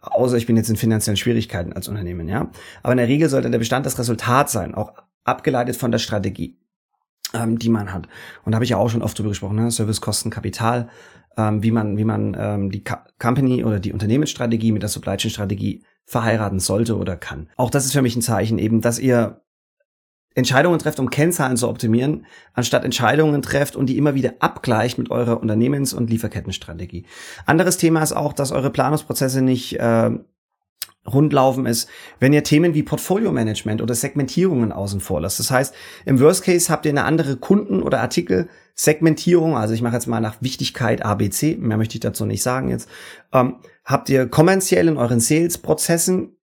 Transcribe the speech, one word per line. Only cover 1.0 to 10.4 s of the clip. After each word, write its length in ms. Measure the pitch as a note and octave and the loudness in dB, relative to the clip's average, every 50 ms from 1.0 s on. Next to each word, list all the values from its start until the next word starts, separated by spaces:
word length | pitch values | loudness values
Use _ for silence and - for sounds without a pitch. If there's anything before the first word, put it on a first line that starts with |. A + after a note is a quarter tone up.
| - - G2+ | 0 0 -2
Schwierigkeiten 580 | G2 - A#2+ A#2 A2+ G#2+ - - F#2+ F2 E2 - | 0 0 0 0 0 -2 -2 -6 -6 -6 -6 -8
als 140 | F#2+ - | -10 -8
Unternehmen, 400 | - G2+ G#2+ F#2+ F2 F2+ F2 E2 | -8 -8 -6 -6 -8 -8 -8 -6
ja. 220 | D#2 - B2 - - - - - - - - | -4 -4 -4 -4 -6 -8 -20 -20 -20 -20 -6
Aber 120 | - A#2 B2+ | -2 0 2
in 40 | |
der 100 | B2+ A#2+ | 2 4
Regel 220 | A#2 C#3 D3 E3 D3 | 2 4 2 2 2
sollte 220 | C3+ C3 - B2 | 2 0 0 0
der 80 | A#2+ A#2 | 0 0
Bestand 260 | A#2 A2+ C3 C3 C#3+ | 0 0 -2 -2 -2
das 140 | C#3 - - | -4 -4 -4
Resultat 500 | A#2+ A#2 A2+ G#2+ - B2 A#2+ C3+ C#3+ - | -2 -2 -4 -2 0 2 2 2 2 2
sein, 240 | - G#2+ E2+ C#2 - | -2 -4 -4 -6 -6
auch 200 | - G#2+ - _ - _ _ _ _ _ | -8 -8 -8 _ -20 _ _ _ _ _
abgeleitet 500 | - B2 - - D#3+ C3+ A#2+ A#2+ C3 A#2+ | -4 -4 0 -2 0 0 0 -2 -2 -4
von 160 | - - A#2+ | -4 -2 0
der 80 | A#2 A2+ | 0 -2
Strategie, 580 | - - A2 G#2 G2 G#2 F#2+ - D#2+ - - _ _ _ _ _ _ _ _ _ _ _ _ _ - - - | -2 -2 -4 -4 -4 -4 -6 -6 -10 -10 -12 _ _ _ _ _ _ _ _ _ _ _ _ _ -14 -8 -6
ähm, 240 | A#2 A#2 A2+ A#2 A2+ | -4 -2 -2 -2 0
die 100 | A2+ A#2 | 2 2
man 240 | A2+ G#2+ G2+ F#2+ F#2 | 2 2 0 -4 -8
hat. 140 | F2+ D#2+ - - - - - - - _ | -10 -10 -12 -18 -20 -20 -20 -20 -8 _
Und 80 | - | -2
da 40 | A2 | 0
habe 80 | A2 B2 | 0 2
ich 80 | B2 | 2
ja 60 | A#2+ | 2
auch 120 | F#2+ A#2+ B2 | 2 2 0
schon 140 | A2+ A#2+ - | 0 -2 -2
oft 120 | A2 - | -4 -4
drüber 140 | - G#2 G#2+ | -4 -4 -4
gesprochen, 280 | G2 - - F#2+ G#2 | -4 -4 -4 -4 -2
ne? 120 | G#2+ A2+ A#2 | 0 0 0
Servicekosten, 640 | A#2 - A2 G#2 G#2+ - - A2 G2+ - - A2+ | 0 0 0 -2 -2 -2 -4 -4 -4 -4 -4 -6
Kapital, 580 | - G#2 | -8 -6